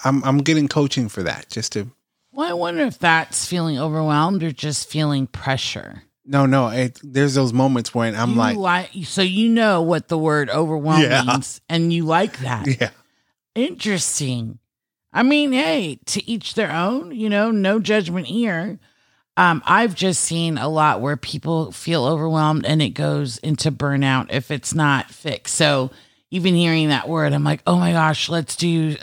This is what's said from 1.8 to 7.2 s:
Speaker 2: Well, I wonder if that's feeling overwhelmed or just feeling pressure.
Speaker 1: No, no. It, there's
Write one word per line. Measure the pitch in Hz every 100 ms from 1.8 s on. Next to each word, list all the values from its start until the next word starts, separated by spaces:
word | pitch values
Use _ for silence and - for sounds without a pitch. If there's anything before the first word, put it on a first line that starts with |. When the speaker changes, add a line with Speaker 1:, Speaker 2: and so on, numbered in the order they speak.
| 110 _ _ _ _
Speaker 2:
Well, | 277 339
I |
wonder | 175 339 339
if | 262 -
that's | 170 160 - - -
feeling | 175 160 131
overwhelmed | 156 156 156 147 165 196
or | 165
just | 131 151 135 -
feeling | 156 151 139 131
pressure. | - 135 135 - - - - _ _ -
Speaker 1:
No, | 139 135
no. | 135 120
It, | 120 127 -
there's | 147 131